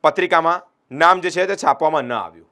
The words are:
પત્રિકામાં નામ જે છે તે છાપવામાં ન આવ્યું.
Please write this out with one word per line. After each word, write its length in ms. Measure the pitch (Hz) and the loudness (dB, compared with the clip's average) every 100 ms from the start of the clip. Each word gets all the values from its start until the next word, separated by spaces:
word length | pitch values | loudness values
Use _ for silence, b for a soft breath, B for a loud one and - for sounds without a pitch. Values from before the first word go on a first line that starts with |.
પત્રિકામાં 580 | 156 156 180 170 165 175 _ _ _ | 0 0 0 0 0 -4 _ _ _
નામ 300 | 135 165 185 | 2 4 4
જે 80 | 170 | 0
છે 160 | 160 180 | -2 -2
તે 100 | 196 | -2
છાપવામાં 480 | - 135 156 156 | 0 0 0 0
ન 100 | 123 | -4
આવ્યું. 360 | 117 87 82 82 | -6 -8 -14 _